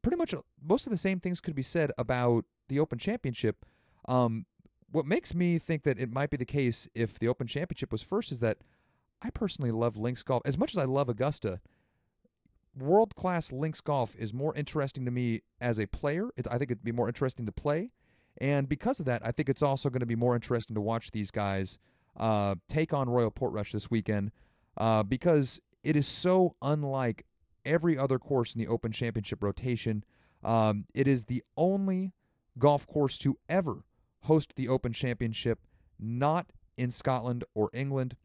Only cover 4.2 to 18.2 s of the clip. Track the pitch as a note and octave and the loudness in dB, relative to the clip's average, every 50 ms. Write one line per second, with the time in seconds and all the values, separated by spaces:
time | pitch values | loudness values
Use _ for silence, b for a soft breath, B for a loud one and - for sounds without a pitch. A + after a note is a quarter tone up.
4.2 | B2 A#2 A2+ A2+ - _ _ _ _ - _ _ _ _ - D#3 D3 C#3 F#3+ F4 | 4 2 0 -2 -8 _ _ _ _ -20 _ _ _ _ -2 -2 0 2 0 0
5.2 | - - - F3 F3+ F3 E3+ E3 - - E3 D3+ _ D3+ C3 G2+ C3 A#2 A2+ C3+ | 0 -2 -2 0 2 2 2 0 0 -2 -4 0 _ 0 0 0 -2 -4 -2 -2
6.2 | C#3+ D3 - C#3 B2 - - C#3+ C3+ B2 A2+ - - - _ A2 A#2 G#2+ - - | -2 -2 -2 -4 -4 -2 0 2 2 2 0 -2 -6 -10 _ -2 -2 -2 -2 -2
7.2 | - A#2 B2 _ C3+ A2+ - C#3+ E3 - - - - - - A2 - - - G#3 | 0 0 0 _ -4 -6 -4 -6 -4 -6 -6 -8 -6 -6 -6 -8 -6 -2 -4 -4
8.2 | A#3 - C#3+ A#2+ A#2 A2+ G#2 _ b b b b b b b b b b b _ | -2 -4 -4 -2 0 0 0 _ b b b b b b b b b b b _
9.2 | - A#3 - - A#3 F#3+ - - C#3+ A#2+ A2 A2 A#2 A#2 G#2+ G#2+ G#2+ A#2+ B2+ - | -10 -10 -6 -4 -4 -4 -4 -2 -2 -2 0 2 0 0 0 -2 -4 -4 -4 -6
10.2 | - - C3+ A#2+ - C#3 C3+ D3 B3 - - F#3+ C#3+ B2+ C3 C#3 C#3+ B2 A#2 G#2 | -2 0 -2 0 0 0 0 0 0 -2 0 -2 -2 0 2 0 0 0 0 0
11.2 | B2+ D3 D3 - - G#2+ F#2 F2+ _ _ _ _ _ _ _ _ _ _ _ _ | 0 -2 -2 -2 -4 -6 -6 -6 _ _ _ _ _ _ _ _ _ _ _ _
12.2 | _ _ _ _ _ _ _ _ _ _ _ C#3 C3 C#3+ F3 G#3 A3+ G#3+ - - | _ _ _ _ _ _ _ _ _ _ _ -8 0 4 4 4 4 4 0 -4
13.2 | - F#3 F3+ E3+ D3+ - C3 C3 D3 D#3+ D3+ - - - D3 C3+ B2 G#2+ - G2 | -2 0 0 0 -2 -4 -6 -4 -4 -4 -4 -6 -4 -2 0 0 0 -2 -4 -8
14.2 | A2+ G#2+ G#2 B2+ C#3 D#3 - D3 D3+ - - D#3 C#3 C#3 - C#3 B2+ B2 B2 B2 | -8 -6 -4 -2 -2 -2 -2 -4 -6 -4 -2 -2 -2 -2 -4 -4 -4 -4 -2 0
15.2 | B2 A#2+ A2+ A2 _ _ _ _ B2 A#2+ A#2 G#2+ G#2+ - - - - C#3+ D3 E3+ | 0 0 0 -2 _ _ _ _ -2 0 0 0 0 -2 -4 -4 -2 -2 0 0
16.2 | G#3 B3 - - B2+ - A#2+ B2 C#3+ B2 B2 G#2 - A2+ A#2 A#2+ A#2+ A2 A#2 - | -4 -4 -6 -6 -6 -2 -2 -2 0 -2 -4 -4 -4 -4 -2 0 0 -2 0 -2
17.2 | C#3+ C3 - - A#2+ G#2 - - - D3 D3 D#3+ G3 B3+ _ b b b b b | -2 -2 -2 -4 -8 -6 -6 -4 -2 -2 -2 -2 -2 -6 _ b b b b b